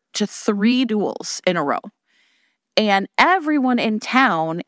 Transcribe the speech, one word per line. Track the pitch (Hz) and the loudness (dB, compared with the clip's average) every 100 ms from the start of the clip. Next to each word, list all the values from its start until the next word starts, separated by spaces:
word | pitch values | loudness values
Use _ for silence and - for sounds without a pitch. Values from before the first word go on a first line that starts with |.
| _ | _
to | - 208 | -6 -6
three | - - 202 220 247 | -4 -2 0 2 2
duels | 247 214 135 - - - 185 | 0 0 -2 -4 -4 -4 -2
in | 175 | -2
a | |
row. | 143 110 202 - _ _ _ _ _ _ _ - | -2 -4 -6 -18 _ _ _ _ _ _ _ 0
And | 214 196 196 - | 2 0 0 2
everyone | 302 381 302 302 254 240 | 2 2 0 0 2 0
in | 226 214 | 0 -4
town | - 254 262 165 160 170 | 0 2 4 2 -2 -4